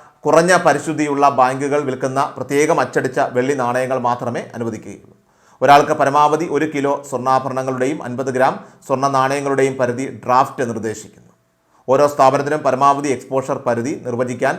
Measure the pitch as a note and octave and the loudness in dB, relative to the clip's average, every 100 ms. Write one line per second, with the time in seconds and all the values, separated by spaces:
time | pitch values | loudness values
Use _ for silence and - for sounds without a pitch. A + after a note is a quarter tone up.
0 | - _ D3 D#3+ E3+ F#3 F3 C#3+ D3+ D3+ | -20 _ 2 4 6 4 4 0 0 -2
1 | D3+ C#3 C#3+ B2+ B2+ C3+ C#3 D3 C3+ B2 | -2 2 2 4 2 0 -2 -2 -2 -4
2 | C3+ C3 C#3+ - B2+ C#3+ D#3 D#3+ B2+ D3 | -4 -2 -4 -6 -2 0 2 2 0 -2
3 | C3 C3 C3 B2 C3 C#3+ A#2+ B2 B2+ C3 | -2 -2 -2 0 0 0 -2 -2 -2 -2
4 | A#2+ A#2+ A#2+ C3+ A3+ A2+ A#2 G#2+ G2+ G2 | -2 -2 -4 -8 -8 -8 -8 -8 -12 -18
5 | - _ _ _ _ - C3 C#3+ D3 - | -20 _ _ _ _ 0 6 6 6 2
6 | C#3 C#3+ D3 D#3 E3+ C#3+ D#3 D3+ C#3 C#3 | 2 4 4 2 -2 -2 -2 -2 -2 -2
7 | - B2+ B2+ C3 C3+ B2+ C3 C3 B2+ D#3+ | -4 -4 0 0 0 -4 -4 -2 -2 -4
8 | B2 B2 C3 B2+ C3 G3 - _ - C3 | -8 -6 -4 0 0 0 -10 _ -6 -2
9 | C#3 C3+ C3 C#3 C#3 C3+ C3+ C3+ B2 B2 | 0 0 0 0 -2 0 0 0 -2 -4
10 | C3 A2 A#2 B2+ C#3 - B2 A#2 A2 G#2 | -8 -8 0 2 2 -2 -4 -4 -6 -8
11 | - - _ _ _ _ _ _ - C3+ | -14 -20 _ _ _ _ _ _ 0 2
12 | D3 - C3+ C#3 C#3+ D3+ C3+ B2+ C#3 C#3 | 4 4 4 4 0 -2 0 2 2 2
13 | C#3+ B2 - C3+ C3 C3 B2+ A#2 A#2+ F3 | 0 -4 -4 -4 -4 -4 -2 -2 -2 -6
14 | B2 A#2+ B2+ B2 C3+ | -4 -4 -4 -2 -2